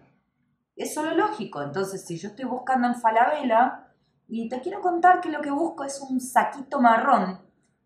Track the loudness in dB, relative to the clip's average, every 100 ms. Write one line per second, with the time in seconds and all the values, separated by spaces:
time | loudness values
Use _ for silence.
0 | _ _ _ _ _ _ _ -10 -6 -4
1 | -2 0 0 -2 -8 -8 -6 -4 -4 -8
2 | -10 -10 -10 -10 -8 -6 0 2 2 2
3 | 2 4 4 2 2 4 4 0 -14 _
4 | _ _ -12 -10 -6 -6 -6 -4 -2 4
5 | 6 4 2 -6 -4 -2 -2 -4 -10 -10
6 | -4 -4 0 0 0 -4 -6 2 4 4
7 | 4 2 0 -8 _ _ _ _